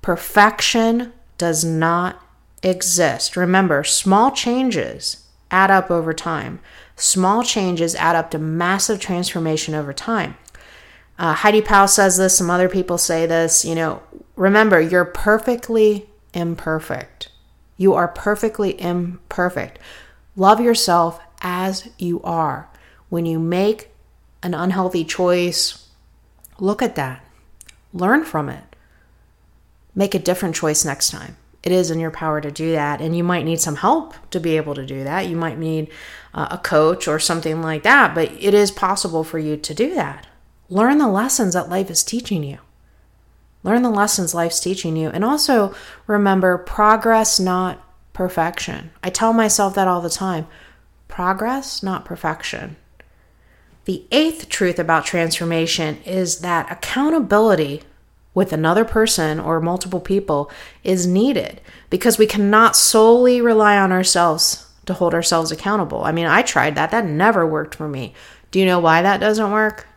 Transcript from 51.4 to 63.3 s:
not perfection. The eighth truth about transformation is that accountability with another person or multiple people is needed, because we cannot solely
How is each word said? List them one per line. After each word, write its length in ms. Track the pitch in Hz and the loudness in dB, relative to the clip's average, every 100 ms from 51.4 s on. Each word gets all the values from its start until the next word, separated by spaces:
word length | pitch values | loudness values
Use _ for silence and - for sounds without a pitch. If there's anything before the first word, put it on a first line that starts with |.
| 220 269 269 - | -2 -4 -6 -8
not 220 | 190 185 | -6 -6
perfection. 720 | - 170 165 160 - - - 151 _ _ - _ _ _ _ _ _ _ | -8 -8 -6 -6 -8 -10 -12 -18 _ _ -20 _ _ _ _ _ _ _
The 200 | - 185 - | -8 -8 -2
eighth 380 | 247 320 320 - | 0 2 -2 -10
truth 300 | - 185 175 | -2 -2 0
about 280 | 165 165 143 | 0 0 0
transformation 920 | 175 165 - 170 165 165 - 156 147 | -2 -2 -2 -2 -2 -2 -2 -4 -6
is 360 | - 185 180 - | -6 -4 -2 -4
that 300 | 175 170 156 | -2 -2 -4
accountability 1120 | 180 - 247 294 320 208 208 220 175 147 147 - _ _ _ _ | -10 -6 -2 0 0 2 4 4 2 0 -6 -14 _ _ _ _
with 180 | - 185 | -2 0
another 320 | 156 160 180 | 0 2 2
person 560 | 226 220 220 - 156 156 | 2 2 0 0 -2 -2
or 200 | - 165 | -2 -2
multiple 400 | 165 180 185 180 | 0 -4 -4 -8
people 500 | - 196 196 147 143 - - - | -2 -2 0 -2 -2 -10 -20 -10
is 240 | - 185 180 | -2 0 2
needed, 540 | 185 247 233 - - - - - | 2 2 0 -4 -12 -20 -20 -6
because 300 | 185 240 226 | 0 2 4
we 80 | 214 | 2
cannot 500 | 208 202 214 226 - | 4 4 6 6 6
solely 640 | - 220 220 240 247 | 4 6 6 8 6